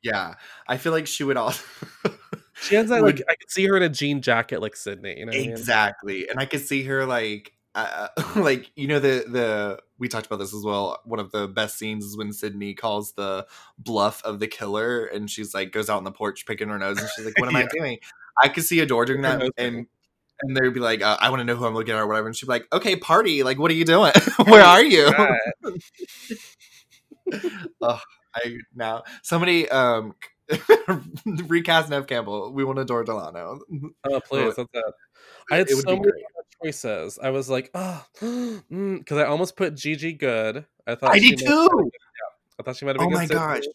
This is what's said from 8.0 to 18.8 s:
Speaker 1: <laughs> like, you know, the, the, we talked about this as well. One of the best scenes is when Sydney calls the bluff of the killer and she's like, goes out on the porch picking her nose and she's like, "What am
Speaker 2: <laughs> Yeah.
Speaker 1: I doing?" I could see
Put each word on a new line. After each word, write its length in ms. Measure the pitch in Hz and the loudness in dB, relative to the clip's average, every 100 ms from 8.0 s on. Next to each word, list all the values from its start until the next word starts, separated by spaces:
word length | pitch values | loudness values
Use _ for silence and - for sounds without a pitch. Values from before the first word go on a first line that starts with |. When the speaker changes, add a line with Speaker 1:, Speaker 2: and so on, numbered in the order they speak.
| 104 - | -8 -8
Speaker 1:
<laughs> 120 | 151 214 | -4 0
like, 340 | 165 127 - - | 2 0 -4 -10
you 120 | 143 | -2
know, 120 | 147 | 2
the, 260 | 135 131 117 | 2 0 -2
the, 520 | 120 117 107 104 95 _ _ | -2 0 -2 -4 -8 _ _
we 100 | 123 | -8
talked 200 | 117 110 | -6 -8
about 100 | 104 | -8
this 160 | 98 | -8
as 100 | 104 | -8
well. 360 | 104 101 98 - - | -4 -2 -4 -8 -8
One 140 | 113 | -8
of 120 | 104 | -6
the 160 | 107 101 | -6 -4
best 300 | 98 107 - | -4 -4 -6
scenes 260 | 110 107 101 | -8 -8 -10
is 100 | 104 | -10
when 140 | 104 | -10
Sydney 400 | 104 107 101 101 95 | -8 -10 -8 -10 -6
calls 380 | 113 104 104 | -4 -4 -6
the 340 | - 101 95 98 - - _ | -8 -6 -6 -8 -18 -20 _
bluff 420 | 123 107 101 - | -6 0 0 -2
of 160 | 113 104 | -10 -6
the 80 | 107 | -8
killer 580 | - 104 104 117 120 113 | -8 -6 -4 -2 -4 -6
and 240 | 104 104 | -8 -10
she's 240 | - 104 | -10 -8
like, 180 | 98 95 | -8 -6
goes 180 | 107 107 | -4 -2
out 80 | 104 | -4
on 60 | |
the 80 | 95 | -4
porch 340 | 98 107 95 - | -6 -8 -8 -10
picking 240 | 107 107 | -8 -6
her 80 | 104 | -6
nose 220 | 98 101 | -4 -6
and 100 | 107 | -8
she's 160 | - 110 | -10 -6
like, 140 | 110 | -4
"What 80 | 123 | -2
am 80 | 127 | -2
Speaker 2:
<laughs> 40 | |
Yeah. 40 | |
Speaker 1:
I 40 | 123 | -2
doing?" 260 | 160 147 117 - - - - | -4 -6 -8 -14 -20 -8 4
I 60 | 135 | 4
could 140 | 139 160 | 4 -2
see 140 | 170 | 0